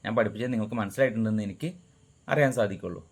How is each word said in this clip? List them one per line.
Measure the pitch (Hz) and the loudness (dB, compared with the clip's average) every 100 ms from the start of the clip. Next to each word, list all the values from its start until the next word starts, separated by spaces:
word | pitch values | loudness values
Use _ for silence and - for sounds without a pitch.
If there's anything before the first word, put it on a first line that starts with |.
ഞാൻ | 98 | 0
പഠിപ്പിച്ചത് | 113 107 101 123 | 2 2 0 -2
നിങ്ങൾക്ക് | 117 107 | -2 -2
മനസ്സിലായിട്ടുണ്ടെന്ന് | 120 101 98 131 110 110 107 | -4 -4 2 2 2 0 0
എനിക്ക് | 101 95 165 - _ _ _ _ - | -2 -6 -8 -8 _ _ _ _ 0
അറിയാൻ | 147 139 | 4 4
സാധിക്കുള്ളൂ. | 127 104 98 92 85 - | 4 0 0 -8 -10 -14